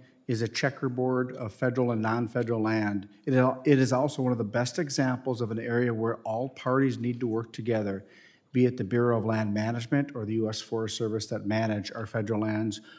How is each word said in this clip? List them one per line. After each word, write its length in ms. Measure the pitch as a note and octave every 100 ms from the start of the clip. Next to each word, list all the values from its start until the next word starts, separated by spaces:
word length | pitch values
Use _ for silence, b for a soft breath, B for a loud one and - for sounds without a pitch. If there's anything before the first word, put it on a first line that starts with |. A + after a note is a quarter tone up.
| B B -
is 140 | A2+
a 60 | A2+
checkerboard 880 | - C#3 C3+ C3+ B2 B2+ B2+ B2+ B2+
of 180 | A#2
federal 380 | - B2+ A#2+ A#2+
and 100 | A#2
non-federal 580 | A2 A#2 A#2 B2 A#2 A#2
land. 480 | A2 A2+ G#2 G2+ F#2+ B -
It, 100 | C3 B2+ B2+ -
it 120 | C#3
is 160 | B2+
also 300 | B2+ C#3+ -
one 80 | B2+
of 80 | A#2
the 40 |
best 360 | G#2+ A2+ B2 -
examples 600 | D3+ C3+ C3 B2 C3+ A#2
of 100 | A2+
an 80 | A2+
area 340 | A2+ A#2+ B2
where 220 | A2 A2+ A2
all 260 | - A2 C3
parties 480 | - C3 C3 C3+ A2+
need 220 | A#2+ A#2
to 80 | A#2+
work 260 | A2 A2+
together, 500 | - A2 A2 G2+ G2 - B B B _
be 140 | B2+ B2
it 120 | B2
the 60 |
Bureau 360 | F#2+ A#2+ A#2+ A#2
of 60 | G#2+
Land 280 | A2 G#2+
Management 600 | G#2 A2 A#2+ A#2 C#3+ C#3+ B2
or 100 | G#2+
the 80 |
U 160 | A2 G#2+
S 100 | G#2+
Forest 380 | - A2+ A2 -
Service 300 | A2+ A2 G2+
that 180 | A2 G2+
manage 460 | G#2+ A2+ G#2 G2
our 140 | - A2
federal 340 | A2+ G#2 G#2+
lands, 400 | A2 G#2+ A2 G2+ B